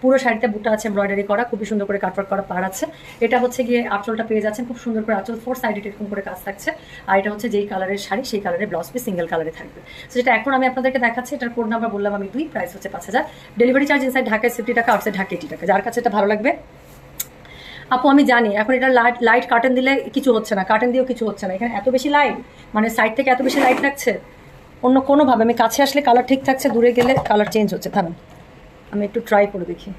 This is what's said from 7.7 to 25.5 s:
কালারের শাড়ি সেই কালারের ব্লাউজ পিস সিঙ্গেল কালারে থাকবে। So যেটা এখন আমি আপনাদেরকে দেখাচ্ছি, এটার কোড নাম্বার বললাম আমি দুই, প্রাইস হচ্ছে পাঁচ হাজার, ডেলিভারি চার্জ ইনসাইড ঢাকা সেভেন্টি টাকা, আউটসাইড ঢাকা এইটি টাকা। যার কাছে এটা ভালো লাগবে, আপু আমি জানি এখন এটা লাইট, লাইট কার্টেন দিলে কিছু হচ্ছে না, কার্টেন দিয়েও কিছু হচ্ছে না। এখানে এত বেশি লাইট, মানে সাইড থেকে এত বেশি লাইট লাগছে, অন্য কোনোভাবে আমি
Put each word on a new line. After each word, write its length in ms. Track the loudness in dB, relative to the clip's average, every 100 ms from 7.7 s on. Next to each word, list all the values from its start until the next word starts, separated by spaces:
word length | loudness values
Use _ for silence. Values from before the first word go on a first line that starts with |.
কালারের 280 | -4 -4 -6 -4
শাড়ি 160 | -6 -4
সেই 100 | -4 -4
কালারের 220 | -4 -4
ব্লাউজ 160 | -4 -6
পিস 60 | -8 -6
সিঙ্গেল 200 | -4 -2
কালারে 220 | -4 -4 -8
থাকবে। 200 | -16 -18 -20 -20 -8
So 60 | -2
যেটা 120 | 2 2
এখন 120 | 2 2
আমি 80 | 2
আপনাদেরকে 280 | 0 -2 0 0
দেখাচ্ছি, 260 | -2 -6 -6
এটার 140 | -6 -4
কোড 120 | -4
নাম্বার 160 | -2 -2 -2
বললাম 160 | -2 -4
আমি 80 | -6 -6
দুই, 80 | -6
প্রাইস 180 | -6 -8 -8
হচ্ছে 140 | -12 -12
পাঁচ 80 | -4
হাজার, 140 | -2 -2 -10 -16 2
ডেলিভারি 240 | 4 4 4
চার্জ 120 | 2 2
ইনসাইড 180 | 0 0
ঢাকা 140 | 0 0 -2
সেভেন্টি 180 | -2 0
টাকা, 100 | 2
আউটসাইড 220 | 2 0 -4
ঢাকা 120 | -6 -6
এইটি 120 | -8
টাকা। 100 | -8 0
যার 100 | 0 2
কাছে 120 | -2
এটা 100 | 0 2
ভালো 100 | 0
লাগবে, 180 | 2 0 -2 -8 -20 -20 -20 -20 -16 -16 -16 -20 -20 -20 -20 -4 2
আপু 100 | 6
আমি 100 | 6 6
জানি 180 | 4 4 0
এখন 120 | 0 2
এটা 100 | 4 4
লাইট, 180 | 4 2 4
লাইট 160 | 2 4
কার্টেন 220 | 2 2 2
দিলে 140 | 2 0 0 -2
কিছু 140 | 2 2
হচ্ছে 180 | 2 -4
না, 60 | 0
কার্টেন 180 | 2 2
দিয়েও 120 | 0 0
কিছু 120 | -2 -4
হচ্ছে 160 | -4 -6
না। 40 | -4
এখানে 140 | -4 -2
এত 80 | 0 0
বেশি 140 | 2 2
লাইট, 180 | 2 -2 -12 -20 -6 -2
মানে 120 | 0 2
সাইড 140 | 0 0
থেকে 120 | 0 2
এত 60 | 2
বেশি 120 | 2 2
লাইট 140 | 2 0
লাগছে, 260 | -2 -2 -4 -8 -20 -20 -20 -20 -2 2
অন্য 120 | 2 4
কোনোভাবে 320 | 4 4 4
আমি 80 | 2